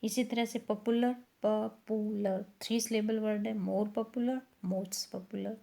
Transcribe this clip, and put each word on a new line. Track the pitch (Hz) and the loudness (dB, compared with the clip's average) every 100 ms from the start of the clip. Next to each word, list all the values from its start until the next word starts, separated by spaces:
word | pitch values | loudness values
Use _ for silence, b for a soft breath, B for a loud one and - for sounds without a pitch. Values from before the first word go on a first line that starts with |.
इसी | 220 226 | -2 0
तरह | 240 233 | 0 0
से | 233 233 | 0 -2
पॉपुलर, | - 214 233 233 247 247 - _ | -2 -2 2 4 4 0 -8 _
पॉपुलर | 214 214 220 220 - 220 214 208 202 190 202 - | 2 2 0 -6 -4 -2 0 0 0 0 -4 -10
थ्री | - 233 | -2 0
सिलेबल | 233 226 214 220 | 2 0 2 0
वर्ड | 214 214 214 | 2 0 0
है, | |
more | 220 185 190 214 208 | -2 0 2 0 -2
popular, | 220 - 240 254 262 _ 185 | -4 0 0 0 -6 _ -2
most | 185 190 - - | -2 -2 -6 -6
popular। | 196 190 202 196 220 | -8 -8 -6 -6 -8